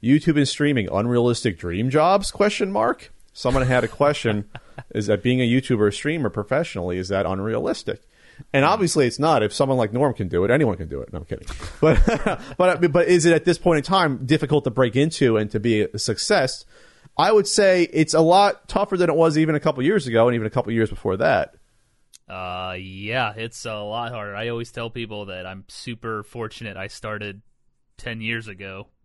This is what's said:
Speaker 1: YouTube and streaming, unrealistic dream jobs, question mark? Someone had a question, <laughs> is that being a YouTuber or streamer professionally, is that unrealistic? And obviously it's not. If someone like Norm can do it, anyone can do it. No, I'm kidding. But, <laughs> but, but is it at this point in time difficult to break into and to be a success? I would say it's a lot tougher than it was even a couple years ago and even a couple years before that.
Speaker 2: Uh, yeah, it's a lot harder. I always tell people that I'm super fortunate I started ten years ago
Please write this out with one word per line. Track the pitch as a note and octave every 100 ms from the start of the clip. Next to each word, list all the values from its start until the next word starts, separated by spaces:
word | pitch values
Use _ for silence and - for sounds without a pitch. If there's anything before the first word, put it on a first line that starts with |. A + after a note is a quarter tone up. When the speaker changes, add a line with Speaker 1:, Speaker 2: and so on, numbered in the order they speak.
Speaker 1:
YouTube | A#2 D3+ E3+ D3
and | C3+
streaming, | - D3 C3 F#2
unrealistic | F#2+ A#2 A#2+ A#2+ A#2 A#2+ F2
dream | F2+ F2+ B2+
jobs, | D3 E3 G3 F#3+
question | - G#3 - G3
mark? | G#3 A#3 - - - -
Someone | - B2+ C3 B2
had | B2+
a | A#2
question, | - C#3+ D3 A#2 G#2 G#2 - -
<laughs> | - -
is | - G#2
that | G2+
being | A#2+ B2+
a | A#2+
YouTuber | B2+ - A#2
or | G#2
streamer | - D3 E3 A2+
professionally, | G#2+ G2 C#3 E3+ F#2+ F2+ F2+
is | F#2
that | G2 F2
unrealistic? | F#2+ G#2+ G#2 - - - G#2 _ _ _ - -
And | C#3
obviously | D3 A3 F3 D#3 B2
it's | B2
not. | D#3 C3+
If | G#2+
someone | - C3+ B2+
like | G#2+
Norm | A#2+ C#3+
can | A#2 F#2
do | F2
it, | G2+
anyone | C3+ B2+ F2+
can | F#2
do | C#2
it. | -
No, | E2+
I'm | -
kidding. | - - - - -
But, | D#3 C3 - A3+ G#3+ E3+ -
<laughs> | -
but, | F3+ D#3+ E3+
but | E3+ E3+
is | F3+ E3+
it |
at | D#3+
this | F3+ E3
point | F3+ D#3
in |
time | C#3 F#3+ D#3+ B2
difficult | C3 D3+ C3+ D3
to | C3
break | A2+ B2 B2
into | D#3 - B2+ A2
and | G#2
to | G#2+
be | A#2 G#2+
a | G#2 A2
success? | - G#2 - G3 C3 - - _ - _ _ -
I | F3+
would | G#3+ G3
say | - F#3+ F#3 E3+
it's | D#3 D#3
a | D#3+
lot | D#3+ F#3 G3+ - -
tougher | F#3+ G3+ F#3
than | F3
it | D#3
was | E3 D3+
even | D#3+
a | D3+
couple | D#3+ C#3
years | C3+ G#3+ B2+
ago | A2+ A#2+
and |
even | A#2+ G#2+
a |
couple | C3 G#2+
years | A2+ A2
before | - F#2+ F#2+
that. | D3+ G2+ D2+ _ _ _ _ _ _ _ -
Speaker 2:
Uh, | F#2 F#2 F2+ F#2 F#2
yeah, | F#2+ F#2+ G#2 B2+ A2+ G#2+
it's | A#2 - A#2
a |
lot | G#2+ G#2 A2+ A#2+
harder. | A#2+ G#2 G2+
I | A#2
always | A#2 A#2
tell | A#2+ A#2
people | A#2+ A2 G#2+ G2
that | F#2 F#2
I'm | F#2+ -
super | - B2+ A2+ A2+ G#2+
fortunate | G2+ A#2+ G#2+ - A2+ F#2+
I | G2
started | - G#2+ G#2+ G#2 G2 _ _ _ _ _ -
ten | B2 A2+
years | A2 A#2 A2
ago | F#2+ G2 F#2+ - _